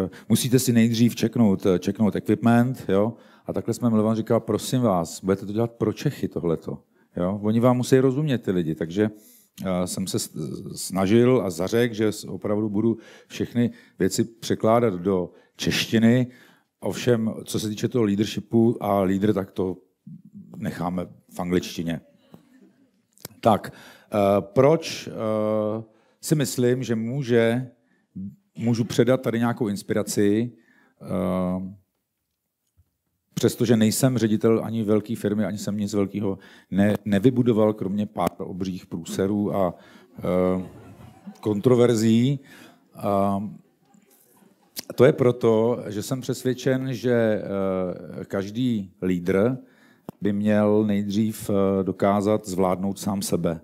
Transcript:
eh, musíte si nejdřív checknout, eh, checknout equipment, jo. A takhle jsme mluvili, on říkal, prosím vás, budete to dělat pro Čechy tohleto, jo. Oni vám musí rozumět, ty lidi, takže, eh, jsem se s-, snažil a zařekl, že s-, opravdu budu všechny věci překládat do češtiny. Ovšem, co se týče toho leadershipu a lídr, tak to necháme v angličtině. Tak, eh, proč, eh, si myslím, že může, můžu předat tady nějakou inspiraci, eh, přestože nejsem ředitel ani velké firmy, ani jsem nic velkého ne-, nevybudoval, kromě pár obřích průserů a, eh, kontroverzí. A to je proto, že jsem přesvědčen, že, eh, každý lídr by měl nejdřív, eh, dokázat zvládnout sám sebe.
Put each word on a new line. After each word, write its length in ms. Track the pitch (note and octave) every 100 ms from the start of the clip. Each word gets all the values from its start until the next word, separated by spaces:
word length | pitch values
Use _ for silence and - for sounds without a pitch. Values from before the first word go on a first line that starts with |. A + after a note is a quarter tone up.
eh, 60 | F#2+ - -
musíte 300 | A2 B2 B2+
si 140 | -
nejdřív 480 | A#2 A2+ A2+ A#2 -
checknout, 460 | A2+ A#2+ G#2+ F#2+ G2+
eh, 120 | F2+
checknout 320 | - G2 G#2 F#2+
equipment, 680 | - G2+ A#2 A#2 B2 A#2+ -
jo. 260 | F#2+ A2 A2+ - _ -
A 60 |
takhle 220 | G2 A#2
jsme 160 | A2 A#2+
mluvili, 180 | A2 G#2+
on 80 | A2
říkal, 240 | A2 A2+
prosím 400 | - G#2 - C3
vás, 440 | A#2+ F2+ E2 -
budete 220 | F#2 G2 G2
to 60 |
dělat 180 | G#2 A#2
pro 220 | - G#2+
Čechy 360 | G#2 D3 - -
tohleto, 500 | - E2+ D#2 - - _ _ _ F2+
jo. 240 | F2+ G2+
Oni 180 | G#2 A2+
vám 160 | B2+ B2
musí 240 | A#2+ C3
rozumět, 380 | C3+ C3 D#3 A2+
ty 120 | -
lidi, 240 | F2+ D#2+
takže, 360 | D#2 D#2+ F#2 G#2+ - - _ _ -
eh, 220 | F#2+ F2+ F2+
jsem 200 | - F#2
se 120 | -
s-, 140 | - - D#2 - -
snažil 680 | E2+ - F#2 F#2+ A2+ B2 B2+
a 60 | F#2
zařekl, 440 | E2 F#2 A2+ B2
že 180 | G#2+ G#2+
s-, 120 | -
opravdu 440 | - F#2 G#2 G#2 G#2+
budu 300 | G2+ A2+ A2 - - -
všechny 420 | - G2 A#2+ A#2+ - - -
věci 260 | F#2+ -
překládat 720 | A2+ - - G2 A2 A#2 A#2
do 360 | F2+ F#2 F#2 E2+ - _ -
češtiny. 720 | - - - A2+ A2+ B2+ B2 - - _ _ _
Ovšem, 540 | A2 - B2+ A#2 A2 -
co 160 | A2+ G#2+
se 80 | G#2+
týče 200 | G#2 A#2
toho 160 | B2+
leadershipu 800 | G#2 G2+ G#2+ - - A#2 A2+ -
a 180 | G#2 G2+
lídr, 300 | F#2+ G2 G#2
tak 180 | G2 F#2+
to 260 | - F#2 F2 _ _ - - - G2+ - -
necháme 500 | - - F2 F2+ F2 - _
v 60 | -
angličtině. 600 | F2 F2 - - E2 D#2+ - _ _ - _ _ - _ _ _ _ _ - -
Tak, 300 | A#2 G2 -
eh, 440 | - - - - G#2 G2 G2+
proč, 680 | G2 C3 C3+ D#3+ - - -
eh, 720 | - A2 G#2+ G#2+ G#2+ G#2+ A2 A2 _ _ _
si 140 | -
myslím, 480 | D#3+ B2+ - A#2+ B2+
že 120 | A2+
může, 760 | A2+ A2+ C#3 A#2 A#2+ A2+ A#2+ C3 - _ _ _ F#2+ G2 - _
můžu 300 | - A2+ A2+
předat 380 | G2+ - A#2+ C3
tady 160 | B2 A#2
nějakou 300 | A#2+ A#2+ G#2+
inspiraci, 840 | G2 - A2 G2 A2+ G2+ G#2+ A#2+ - _ _ _ _
eh, 720 | - F#2+ F#2 F#2 F2+ F#2 F#2+ G2 _ _ _ _ _ _ _ _ _ _ _ _ _ _ _
přestože 420 | - A#2 - A#2 A2
nejsem 420 | G#2+ G2+ C3 B2
ředitel 420 | A2 G#2+ A2+ A2+
ani 180 | G2 A2+
velké 340 | G2+ G#2+ G#2 A2
firmy, 280 | G2+ G#2
ani 140 | F#2 G#2
jsem 180 | G#2 G#2
nic 180 | G2+
velkého 440 | G#2 G2 G2+ G2+ F#2+ - - -
ne-, 260 | F#2 G#2 G#2
nevybudoval, 680 | G#2+ G2 B2+ A#2+ A#2+ G#2+ G#2+
kromě 340 | G#2+ F#2 G#2 G#2
pár 240 | - E2+ -
obřích 480 | F#2+ F#2 F#2+ F#2 -
průserů 680 | F2+ E2 G#2 G2 G#2 G2+
a, 200 | G2+ F2+ - - - - -
eh, 460 | F2+ F2+ F#2 F#2 F2+ - - - - - - -
kontroverzí. 1000 | G#2+ G2+ B2 A#2+ A#2+ A2+ A2+ A2+ B2+ C#3+ - - - _ _
A 480 | - G#2 G2 G2 G2 G#2+ - _ _ _ _ _ _ _ _ _ _ _ - -
to 100 | -
je 80 | B2+
proto, 680 | - B2 B2 A2+ A2 A2+ A#2 -
že 140 | G#2
jsem 180 | - C3
přesvědčen, 720 | B2+ A#2+ B2+ B2 C#3 C3 C3
že, 480 | A2+ B2 A#2+ A2+ G#2 G2+ G2 F#2+ F#2 F2+ F2 - -
eh, 20 |
každý 680 | - G2 G2 A2 B2+ A2 F#2 -
lídr 560 | F#2 F2+ F2 F#2+ A#2 C3+ - _ _ _ - -
by 120 | G#2
měl 520 | G2+ G#2+ G#2 G#2 G#2+
nejdřív, 640 | G#2+ G2+ G2+ G2+ A2 A2 -
eh, 340 | G2 G2 G2
dokázat 640 | F#2+ F2+ G2+ G2+ G2+ G#2+ G2
zvládnout 500 | F#2 F#2 F2+ G2 F#2+
sám 240 | A2 G2
sebe. 380 | - F2+ E2+ E2